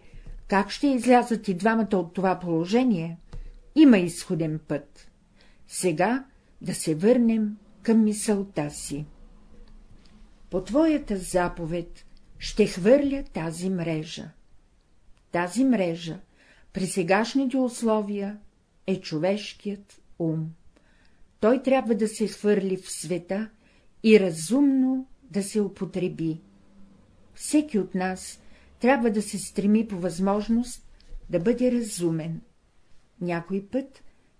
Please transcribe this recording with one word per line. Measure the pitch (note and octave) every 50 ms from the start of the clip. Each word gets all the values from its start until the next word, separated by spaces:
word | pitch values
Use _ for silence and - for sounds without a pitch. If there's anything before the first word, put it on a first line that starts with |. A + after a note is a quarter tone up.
| _ - - - - - - - - -
как | G3+ F#3+ G3+ G3+
ще | - - -
излязат | C#4+ C4+ B3 A3 A#3+ B3+ B3 A#3 A#3+ A#3 G#3+ - -
и | F#3+
двамата | F3 F#3 A3+ A3+ A3+ A3 - G#3+
от | F#3 F3 E3 -
това | - F3+ F#3+ F3+ F3
положение? | F3 F3 E3 D#3+ E3 F3+ G3+ A#3+ C4 B3+ G#3+ E3+ D#3+ E3 E3 E3+ - - - - - - - - - - -
Има | C#4 D#4+ C#4+ A#3 G3
изходен | F3 F3 E3+ - - - F#3+ D#3 E3 D#3 D#3 D#3 - _
път. | D3+ C#3+ - - - - - - _ _ _ _ _ _ - - - _ - -
Сега | - - - F#3 D#3+ D3+ F3 G#3 B3 C4+ C4 - _ _ _ _ _ _
да | - - F3
се | - - - D#3
върнем | D#3 F3 G#3+ B3+ B3+ A#3+ A3+ A3+ A3+ G#3+ G#3 G#3 - - _ - - -
към | - A3+ A3+ A3
мисълта | G#3+ G#3 G#3+ - - G#3 G3 G3 G3 - - D3 D3
си. | - - - - C#3+ C#3+ D3+ D3 - - - - - - - - - - - - - - - - - - - - - - - - - _ - -
По | - F#3 F#3
твоята | - G#3 C#4+ D#4+ E4 D#4 C#4+ - - G#3
заповед | F#3+ F3+ - - F#3+ F3+ F3 - - E3+ D#3 E3+ F3 E3 - - - - - - - - - - -
ще | - - - - G#3
хвърля | F#3+ - F#3 F3 G#3 B3+ D4 - C#4 C#4 C#4 C#4 - -
тази | - D#3+ E3 D#3+ E3 F3+ F#3+
мрежа. | F#3+ F3+ E3 E3 E3 D#3 D#3 E3 - - - D#3+ - _ _ _ - - _ _ _ _ _ _ _ _ _ _ - _ _ _ -
Тази | F3 F3 F3+ F3 A3+ C4+
мрежа | C4+ B3 G#3+ F#3 E3+ E3 E3+ E3+ E3 D#3+ F#3 - _ _ _ _ _ _ _ - _ _
при | - F#3
сегашните | E3 - G3 F3+ E3 F#3+ G3+ A3+ A#3 - C#4 C#4 B3+ C4
условия | C4 C4 B3 A#3 - A#3 A3+ A3 G#3+ G#3+ G3+ G#3 G3+ G3 G3 G#3 G#3 - - _ _ _ _ _ _ _
е | - F#3+ F#3
човешкият | F#3 - E3 D3+ D#3 F#3 G3+ G#3+ G#3 - - - - G3+ G3 G3+ - _ - - _ _ - _
ум. | E3+ D#3+ D#3 D#3+ D#3 D#3+ E3 - _ - _ _ _ _ _ _ _ _ _ _ - _ _ _
Той | - G#3+ B3+ C4+ C4+
трябва | C4 C4+ C4 B3+ A3 A#3
да | G3 A3 G#3+
се | - - A3 F#3+
хвърли | - - - G#3 G#3 G3 F#3+ F#3+ F#3
в | F#3 F#3 -
света | - - - D#3 F3+ E3+ F3 - F#3+ G3+ A3 A3 - _ _ _ _ _ _ - _ _ -
и | A3+ A3 G#3
разумно | F#3+ F#3 E3 D#3+ D#3+ - A3 C4+ C#4+ C#4 C4+ C4+ C4 C4 C4 C4 C4 - - _ _
да | - D#3+ G3 G3
се | G3 - A3
употреби. | G#3 F#3+ F#3+ - F#3+ E3+ - F#3 F3 F#3 D#3 D3+ D#3+ D#3+ D#3 D#3+ - _ _ _ _ _ _ - - - - _ _ _ _ _ - _ -
Всеки | - - - - D4+ D4+ D4+ - G#3
от | F#3 - -
нас | F#3 F#3 F#3 F#3 F#3 - - - - - - - - - - - _
трябва | - A#3 C4+ C4+ A#3 A#3
да | G3+ G#3+ G3+
се | - - F#3+
стреми | - - - - F#3+ G3+ G#3 A3 A#3 A3
по | G#3
възможност | F3 E3+ F#3 E3 E3 F#3+ G3 G3 G#3 G#3 G#3+ A3+ A#3 B3 B3 - - - - - - - - - - - -
да | E3+ F3
бъде | E3+ G#3+ A#3+ A#3+ B3+ B3 B3
разумен. | A#3+ A#3 G#3+ - F3 F3 E3+ E3 D#3+ D3+ E3 E3 D#3 - _ _ _ _ _ _ _ _ _ - - _ _ _ _
Някой | F3+ F3 E3+ E3+ E3+ - F#3+ G3 G3 G3+ -
път | C4 C#4 C4+ - - - - _ _ _ _ _ _